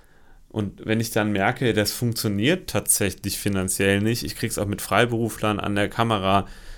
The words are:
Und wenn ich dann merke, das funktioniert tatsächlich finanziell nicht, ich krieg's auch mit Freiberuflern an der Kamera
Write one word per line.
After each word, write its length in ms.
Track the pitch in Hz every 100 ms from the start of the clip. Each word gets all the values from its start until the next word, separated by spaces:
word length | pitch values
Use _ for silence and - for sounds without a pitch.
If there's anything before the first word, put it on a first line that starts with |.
| - - - - -
Und 360 | - 98 - -
wenn 140 | 110
ich 100 | 113
dann 200 | - 107
merke, 420 | 101 98 120 127
das 180 | 104 104
funktioniert 800 | - 123 113 113 101 113 180 -
tatsächlich 720 | - - - 101 - 98 -
finanziell 600 | - 98 92 - 98 98
nicht, 240 | 104 117
ich 120 | - -
krieg's 240 | 117 -
auch 80 | 101
mit 140 | 101
Freiberuflern 800 | - 101 120 117 117 - 107 104
an 140 | - 101
der 140 | 101
Kamera 580 | - 117 107 95 98 92 - -